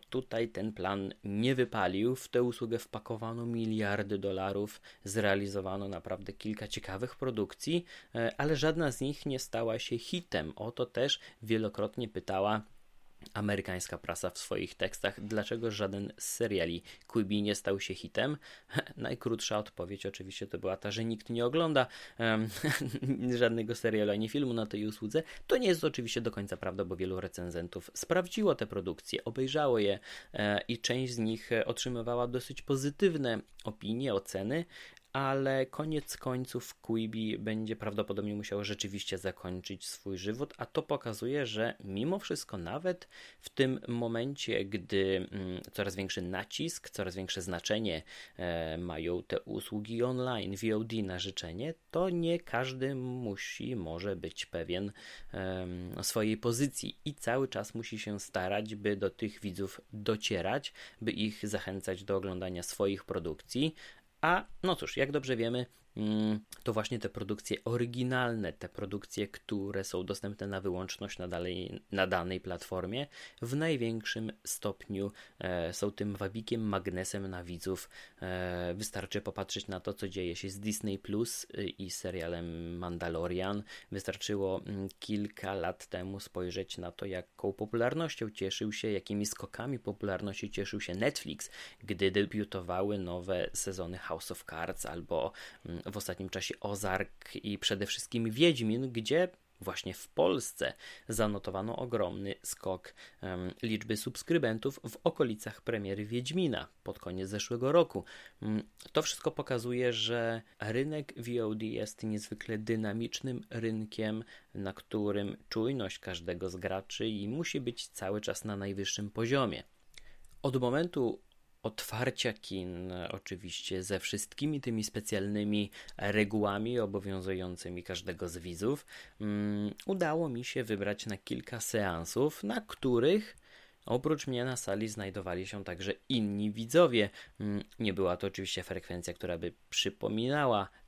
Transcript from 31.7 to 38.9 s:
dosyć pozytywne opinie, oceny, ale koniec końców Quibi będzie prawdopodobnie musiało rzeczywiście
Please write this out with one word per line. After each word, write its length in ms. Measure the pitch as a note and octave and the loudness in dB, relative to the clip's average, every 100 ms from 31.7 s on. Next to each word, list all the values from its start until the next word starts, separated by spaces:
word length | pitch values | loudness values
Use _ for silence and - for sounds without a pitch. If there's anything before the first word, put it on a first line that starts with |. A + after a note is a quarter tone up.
| A#2+ - A#2+ A2+ A#2+ B2 | 0 -2 -2 0 2 2
dosyć 340 | B2+ - C3+ | 0 -4 -6
pozytywne 800 | - C#3 C#3 C#3+ G3 D#3+ B2+ A2 - - | 0 2 2 4 6 6 2 2 -2 -10
opinie, 500 | - G#2 G2+ A2+ C3+ | -8 -4 -2 0 4
oceny, 520 | G2 - F#2+ G2+ D3 E3+ - - - - | 2 2 -2 0 0 -2 -8 -18 -20 -6
ale 520 | C3+ C#3 C3+ C3+ C3+ C3 | 0 2 4 4 4 2
koniec 520 | - D#3 D#3 - - | 0 -2 -2 -2 -6
końców 640 | - B2+ B2+ B2 - - | -2 -2 -2 -4 -6 -8
Quibi 560 | - A2+ A2+ A2 G#2+ G#2+ | 0 2 2 0 0 0
będzie 380 | G#2+ A2 A2 A2 | 0 0 0 -2
prawdopodobnie 600 | G#2+ G2+ G#2 G2 G#2 G#2 | -2 0 0 0 0 0
musiało 280 | G#2 G2+ | 0 0
rzeczywiście 540 | G#2 G#2 G#2 | 0 -2 -2